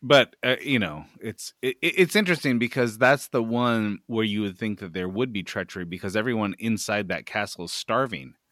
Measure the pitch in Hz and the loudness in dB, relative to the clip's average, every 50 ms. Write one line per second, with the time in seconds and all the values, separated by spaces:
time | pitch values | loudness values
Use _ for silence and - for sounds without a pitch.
0 | - 123 143 135 120 - - _ - 123 127 - - 139 135 120 101 82 73 76 | 4 6 6 6 6 4 -2 _ 0 0 0 0 0 0 0 2 2 0 -4 -8
1 | - - _ - - 110 - - - - - _ - 131 127 - - 170 - 180 | -14 -18 _ -12 -10 -10 -10 -10 -14 -16 -12 _ -4 -4 -4 -2 -2 -2 4 4
2 | 185 156 - 208 214 180 175 147 - 143 123 117 123 120 - 135 123 117 107 113 | 4 4 4 2 2 2 0 0 2 0 2 2 0 0 0 0 0 0 2 4
3 | 127 127 143 139 - - - 123 113 113 117 120 123 120 117 113 107 104 101 - | 4 6 6 4 0 -2 -2 -2 0 0 0 2 2 2 2 2 0 0 -2 -6
4 | - - 117 110 110 107 101 107 107 101 92 - 113 107 104 - 101 90 80 95 | -8 -4 0 0 0 0 0 0 -2 -2 -4 -4 -4 -4 -4 -6 -8 -8 -6 -4
5 | 92 90 95 107 131 131 110 98 90 - - 104 90 - - 95 90 85 90 92 | -4 -2 -2 -2 -2 -2 -2 -6 -6 -4 -6 -6 -6 -6 -8 -10 -8 -8 -8 -6
6 | - 98 90 107 107 127 120 113 104 98 - - 107 113 113 101 - - 104 104 | -6 -2 -2 0 0 0 0 0 0 -2 -2 -4 -2 -2 -2 -2 -2 -2 -2 -2
7 | 101 87 90 80 - - - 107 104 95 - - 87 87 - - - - 113 123 | -2 -2 -4 -6 -6 -6 -4 -4 -4 -4 -6 -12 -10 -8 -8 -8 -4 -2 0 0
8 | 135 123 104 71 65 64 - _ _ _ | 0 0 -4 -10 -12 -14 -20 _ _ _